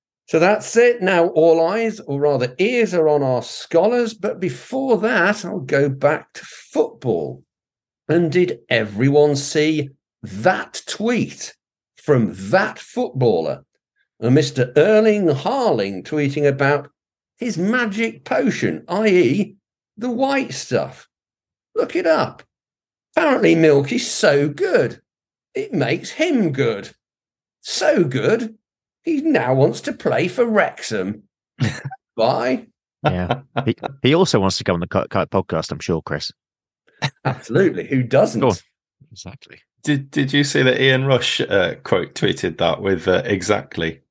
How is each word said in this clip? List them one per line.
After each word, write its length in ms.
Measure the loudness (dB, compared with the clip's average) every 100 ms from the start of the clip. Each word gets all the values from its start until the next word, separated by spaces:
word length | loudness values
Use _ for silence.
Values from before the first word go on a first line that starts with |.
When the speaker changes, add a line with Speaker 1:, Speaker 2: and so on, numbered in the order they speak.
| _ _ -2
Speaker 1:
So 100 | 2
that's 380 | 4 2 0 2
it. 260 | 4 2
Now 240 | 2 2 2
all 380 | 4 4 4 2
eyes, 340 | 0 -4 -6
or 200 | -8 -2
rather 340 | 0 0 -2 0
ears, 360 | 0 2 0
are 140 | 2 2
on 140 | 2
our 200 | 2 -2
scholars. 720 | -4 -14 0 2 2 2 -2
But 260 | -4 -6 -4
before 560 | -6 -6 -8 -6 0 0
that, 460 | 2 2 0 -2
I'll 160 | -6 -10
go 280 | -2 0 0
back 440 | 0 0 0 -6
to 100 | -20
football. 1000 | -20 -20 -6 -4 -4 -4 -4 -4 -4 -10 _ _ _ _ _ _ 0
And 220 | 0 2
did 300 | 2 0 -2 _
everyone 640 | 0 0 0 2 4 4 2
see 540 | -2 0 0 0 -6 -12 _ _
that 580 | -14 0 0 0 -6 -14 -12
tweet 680 | -6 -2 -2 -4 -8 -18 -18 _ _ _ -10
from 360 | 0 2 2 -4 -2
that 280 | 0 0 -8
footballer? 880 | -10 -6 -6 0 0 2 -2 -8 _ _ _ _ _ _
A 100 | 2
Mister 420 | 2 2 -2 0 4
Erling 500 | 6 6 4 2 0
Haaland 800 | 0 -2 0 0 0 -2 -6
tweeting 440 | -6 -2 -2 0 0
about 400 | 2 2 0 -4 _ _ _ _ _
his 220 | -6 -2
magic 640 | -2 0 -2 -4 -4 -6
potion, 600 | -4 0 0 0 -2 -4 -6
i 200 | 0 2
e 480 | 4 4 0 -4 -8 _ _ _ -10
the 140 | -6
white 440 | -2 -2 -2 -4
stuff. 540 | -8 -4 -4 -4 -12 _ _ _ _ _ _ _
Look 220 | -6 -4 -2
it 100 | 0
up. 380 | 0 -2 -6 _ _ _ _ _ _ _ -2
Apparently 400 | 0 2 4 6
milk 360 | 6 4 2
is 160 | -4 -4
so 400 | 0 2 2 0
good. 540 | -2 0 2 0 -4 _ _ _ _ _
It 220 | -10 -4
makes 360 | -2 -2 -4 -6
him 420 | -4 0 2 0
good. 380 | 0 -2 -2 -10 _ _ _ _ _ _ _
So 440 | -8 -2 2 2
good, 520 | 2 0 0 0 -2 -10 _ _ _ _
he 180 | -4 -2
now 340 | 0 0 2
wants 260 | 2 2 0
to 100 | -8
play 360 | -6 -2 -2 -2
for 180 | -2 0
Wrexham. 760 | 2 0 -4 -8 -6 -6 -8 _ _ _ -4 -4
<laughs> 460 | -4 -12 -14 _ 0
Bye. 520 | 0 0 -2 -4 -6 _ _ _
Speaker 2:
Yeah. 380 | -4 -2 -2 -4 -4 -4
He, 120 | -4 -4 -8 -2
he 120 | 2
also 240 | 4 4 2
wants 200 | 0 -2
to 60 |
come 100 | -2
on 60 | -2
the 60 | -2
Kite, 240 | -2 -2
Kite 200 | -2 0
podcast, 420 | -2 -2 -4 -4
I'm 80 | -8
sure, 200 | -4 -6
Chris. 300 | -4 -8 -10 -16 _ _ _ _ _ _ -10 -6
Speaker 1:
Absolutely. 640 | -6 -6 -2 0 0 -2 -4
Who 160 | -4
doesn't? 360 | 0 2 2 2
Speaker 2:
Go 100 | 0
on. 60 | 0 -8 _ _ _ _
Exactly. 500 | -20 -20 -20 -20 -20 _ _
Speaker 3:
Did, 300 | -2 -2 -2
did 200 | -4 0
you 120 | 2
see 180 | 2 2
that 180 | 2 4
Ian 240 | 2 2
Rush, 360 | 2 2 2 -4
uh, 340 | 0 2 0 -4
quote 320 | -2 -2 -2
tweeted 440 | -2 -2 -2 -4 -2
that 220 | -2 0
with, 280 | 0 0 2
uh, 140 | 0
"Exactly"? 760 | 0 -2 0 -2 -2 -6 -6 -8 _